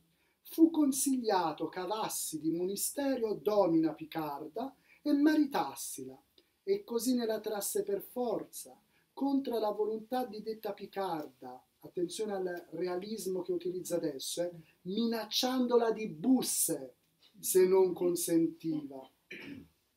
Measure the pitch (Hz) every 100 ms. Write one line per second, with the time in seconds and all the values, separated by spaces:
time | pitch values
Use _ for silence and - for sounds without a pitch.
0 | _ _ _ _ - - 320 311 277 269
1 | 277 254 220 190 165 151 156 185 180 220
2 | 190 - - 156 156 170 185 196 - -
3 | 277 254 220 175 202 208 180 165 160 156
4 | 156 160 151 143 151 220 269 - _ _
5 | 294 285 302 311 285 185 139 123 - -
6 | 131 131 _ _ _ _ - 202 - 233
7 | 233 247 220 214 214 208 - 202 202 196
8 | - 247 240 196 - - 262 - _ _
9 | _ - 269 269 254 226 214 208 208 220
10 | - 247 233 214 220 220 208 202 196 202
11 | 190 160 135 - 127 127 _ _ - -
12 | 170 - 214 196 180 175 - 165 180 180
13 | 208 220 185 185 - 175 180 180 - 170
14 | 160 135 - - 175 170 - _ 180 208
15 | 233 226 214 - 254 262 240 240 226 214
16 | 214 156 220 254 180 - - 147 131 -
17 | _ _ _ 208 - 185 185 190 185 165
18 | 180 170 - 165 160 - 160 143 139 135
19 | 131 _ _ - - 131 - _ _